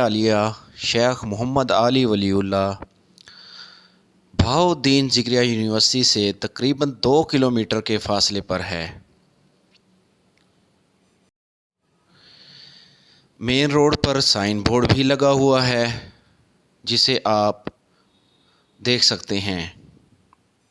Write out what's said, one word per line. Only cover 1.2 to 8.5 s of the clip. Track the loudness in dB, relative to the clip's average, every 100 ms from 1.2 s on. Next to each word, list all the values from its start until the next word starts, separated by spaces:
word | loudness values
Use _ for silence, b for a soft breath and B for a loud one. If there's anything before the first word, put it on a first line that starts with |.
| -8
मोहम्मद | -6 -2 -2 0 2
अली | 2 2 2
वलीउल्लाह | 0 0 0 0 -2 -2 -6 -14 _ _ -20 B B B B B B B B B _ _
बहाउद्दीन | -2 0 2 0 0 2 2 2
ज़िक्रिया | -2 0 0
यूनिवर्सिटी | 0 0 -2 0 0 0
से | 0 2 0 -2
तकरीबन | -10 -4 -2 0 -4 -2
दो | 2 2 2
किलोमीटर | 0 0 0 -2 -4
के | -2 -4
फासले | -2 -2 -2 -4
पर | -6